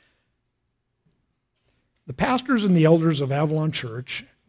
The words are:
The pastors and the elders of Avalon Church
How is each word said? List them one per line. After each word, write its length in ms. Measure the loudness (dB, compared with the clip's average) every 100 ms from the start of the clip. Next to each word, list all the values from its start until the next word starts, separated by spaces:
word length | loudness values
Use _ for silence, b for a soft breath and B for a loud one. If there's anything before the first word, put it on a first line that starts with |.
| b b b b _ _ _ _ _ _ _ _ _ _ _ _ _ _ _ _ -14
The 60 |
pastors 520 | -4 -2 -2 0 0
and 120 | 2 4
the 80 |
elders 360 | 4 4 2 -2
of 100 | -2
Avalon 420 | -2 -2 -2 -2
Church 520 | -4 -8 -12 -12 -14 -16 _